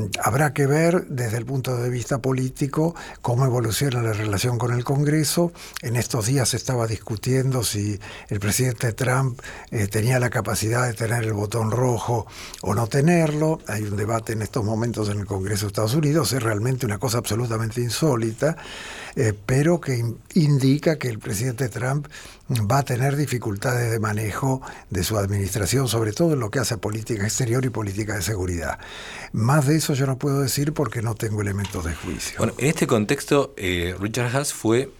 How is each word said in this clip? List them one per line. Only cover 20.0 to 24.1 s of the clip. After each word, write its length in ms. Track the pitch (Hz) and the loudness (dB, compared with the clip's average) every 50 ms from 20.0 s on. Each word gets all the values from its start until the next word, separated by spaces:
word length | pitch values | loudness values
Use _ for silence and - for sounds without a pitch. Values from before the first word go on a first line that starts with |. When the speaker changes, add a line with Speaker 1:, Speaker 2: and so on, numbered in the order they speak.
| 117 117 110 - - - - | -2 -2 -4 -8 -12 0 2
Speaker 1:
indica 640 | 196 151 143 147 131 123 135 135 147 - 170 156 | 4 6 6 6 6 6 6 4 4 4 2 2
que 120 | - - 127 | 2 0 -4
el 100 | 110 107 | -4 -6
presidente 500 | - 131 110 92 123 131 120 - 135 117 | -6 -6 -4 -2 -2 -2 -2 -2 -4 -4
Trump 400 | - 110 117 127 139 151 139 - - - - - - - - - | -4 -4 -2 0 0 -2 -2 -6 -10 -16 -18 -18 -20 -12 -4 -2
va 300 | - 113 107 98 117 117 | 0 0 2 4 4 2
a 40 | 120 | 2
tener 340 | - 127 117 131 139 139 | 2 0 2 2 2 2
dificultades 760 | 147 151 117 127 117 - 117 101 101 - 131 123 123 120 113 | 2 0 0 -2 -2 -2 -4 -4 -2 0 0 0 2 2 0
de 80 | 113 117 | 0 0
manejo 640 | 104 107 | 0 0